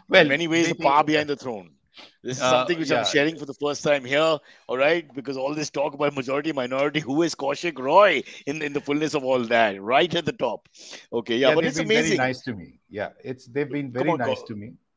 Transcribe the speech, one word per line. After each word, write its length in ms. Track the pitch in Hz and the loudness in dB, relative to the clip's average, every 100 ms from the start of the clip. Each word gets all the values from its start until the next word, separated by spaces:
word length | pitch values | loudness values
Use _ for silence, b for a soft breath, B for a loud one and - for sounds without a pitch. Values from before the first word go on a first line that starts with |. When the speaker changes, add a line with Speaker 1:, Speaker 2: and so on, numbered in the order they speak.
| - | 2
Speaker 1:
Well, 120 | 185 | 6
Speaker 2:
in 40 | 156 | 6
many 200 | 139 170 | 4 0
ways, 200 | 165 165 | 2 2
the 80 | 170 | 2
Speaker 1:
maybe 80 | |
Speaker 2:
power 200 | 151 147 | 2 4
behind 260 | 151 151 151 | 4 2 0
the 80 | 143 | -4
throne. 340 | 131 110 87 _ _ B B B | -6 -10 -12 _ _ B B B
This 160 | 113 131 | -10 -2
is 60 | |
Speaker 1:
Uh, 60 | 127 | 2
Speaker 2:
something 280 | 127 127 170 | 4 2 -2
which 140 | 143 | 0
I'm 80 | 143 | 0
Speaker 1:
yeah. 40 | |
Speaker 2:
sharing 340 | 107 147 147 160 | 2 2 0 -2
for 80 | 143 | -10
the 80 | |
first 300 | 139 147 143 | -6 -6 -2
time 200 | 156 143 | 0 0
here, 340 | 123 143 160 151 b b - | 0 2 2 0 b b -6
all 100 | 127 | 0
right? 280 | 139 170 151 | 2 2 -2
Because 240 | 127 127 135 | -10 -8 -6
all 160 | 135 | -6
this 160 | 151 147 | -6 -6
talk 240 | 143 147 | -4 -4
about 200 | 139 147 | -2 -2
majority, 380 | 139 127 139 151 | -2 -4 -4 -2
minority, 480 | 143 123 131 143 151 | -4 -4 -2 -2 -2
who 220 | 120 139 | -2 0
is 100 | 170 | 0
Kaushik 460 | - 139 147 175 135 | -2 -6 -4 -6 -6
Roy 440 | 127 170 202 147 B B - | 2 6 6 4 B B -8
in, 160 | 156 | -6
in 120 | 147 | -6
the 80 | 143 | -6
fullness 320 | - 143 156 | -2 -2 0
of 100 | 151 | -2
all 220 | 131 127 113 | 0 0 2
that, 360 | 117 110 98 | 4 2 0
right 320 | 98 135 170 | 0 2 2
at 120 | 170 151 | 0 -4
the 80 | |
top? 340 | 123 127 101 _ B B B - | -4 -4 -6 _ B B B -8
Okay, 240 | 117 117 117 | -6 -2 2
yeah, 140 | 135 | 4
Speaker 1:
Yeah, 40 | 156 | 4
Speaker 2:
but 80 | |
Speaker 1:
they've 80 | 170 | 2
Speaker 2:
it's 80 | - | -2
Speaker 1:
been 60 | 110 | 0
Speaker 2:
amazing. 320 | 220 - 170 | 0 2 0
Speaker 1:
very 100 | 127 | 0
nice 140 | 127 | -2
to 120 | - | -8
me. 260 | 104 82 - _ | -10 -12 -20 _
Yeah, 220 | 101 95 - | -8 -8 -8
it's, 220 | 123 127 - | -12 -12 -8
they've 220 | 127 143 | -6 -4
been 200 | 143 139 | -4 -6
Speaker 2:
Come 100 | 120 | -2
Speaker 1:
very 60 | 143 | -2
Speaker 2:
on, 100 | 160 | 0
Speaker 1:
nice 220 | 131 127 | -2 -4
Speaker 2:
Kau-, 60 | - | -8
Speaker 1:
to 80 | 104 | -12
me. 180 | 101 - _ | -14 -18 _